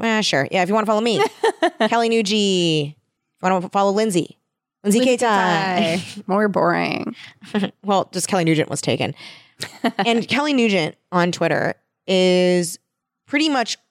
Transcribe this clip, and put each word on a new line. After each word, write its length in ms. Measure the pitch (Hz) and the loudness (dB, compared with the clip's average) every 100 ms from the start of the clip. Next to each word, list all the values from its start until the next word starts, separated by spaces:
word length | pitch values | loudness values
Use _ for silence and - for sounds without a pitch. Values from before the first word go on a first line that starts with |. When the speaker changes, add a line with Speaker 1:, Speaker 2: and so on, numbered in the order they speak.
Speaker 1:
eh, 180 | 226 220 | -2 0
sure. 260 | 202 147 135 | 0 0 0
Yeah, 120 | 190 | 0
if 60 | 180 | 0
you 60 | |
wanna 120 | 220 208 | 0 2
follow 140 | 214 | 0
me, 240 | 233 196 440 - 440 | 0 0 0 0 -2
Speaker 2:
<laughs> 360 | - 359 - 220 | 0 -2 0 0
Speaker 1:
Kelly 200 | 233 233 | 2 2
Nugie. 800 | 226 208 214 202 185 170 156 147 | 0 0 0 2 2 2 0 -2
If 40 | 151 _ _ _ - | -8 _ _ _ -6
you 60 | 185 | -2
wanna 180 | 185 180 | -2 -2
follow 220 | 202 202 | 0 2
Lindsay, 440 | 196 220 175 - - _ _ _ _ | 2 0 0 -2 -8 _ _ _ _
Lindsay 160 | 202 214 | 0 2
Speaker 2:
Lindsay 160 | 254 247 | 4 2
Speaker 1:
Kaitai. 720 | 240 202 185 170 190 180 170 170 | 2 2 2 0 0 0 0 -2
Speaker 2:
Kaitai. 320 | 170 202 - | -6 -14 -4
More 200 | 196 214 | 0 0
boring. 680 | 180 170 170 175 - - - - - - | 0 0 0 -2 -4 -8 -12 -16 -20 -8
Speaker 1:
<laughs> 200 | 208 196 - | -4 -4 -6
Well, 260 | 196 190 - | -2 -2 0
just 160 | 185 - | -6 -2
Kelly 160 | 190 | 0
Nugent 240 | 165 156 - | 2 0 0
was 120 | - | -4
taken. 320 | - 123 107 139 | -2 -2 -2 -6
Speaker 2:
<laughs> 60 | - - - - - - 226 - | -14 -20 -20 -18 -18 -6 -4 -2
Speaker 1:
And 240 | 202 233 190 | 0 0 0
Kelly 240 | 254 302 | -2 0
Nugent 440 | 277 233 196 151 - - | 2 2 2 -2 -6 -4
on 220 | 180 175 | 0 0
Twitter 420 | 175 165 156 143 - _ _ - | 0 -2 0 -2 -6 _ _ -2
is 720 | 185 185 180 180 180 170 - _ _ _ _ - | 2 4 4 4 2 -2 -8 _ _ _ _ -6
pretty 220 | 285 311 | -2 0
much 300 | 269 233 - _ | 0 -2 -6 _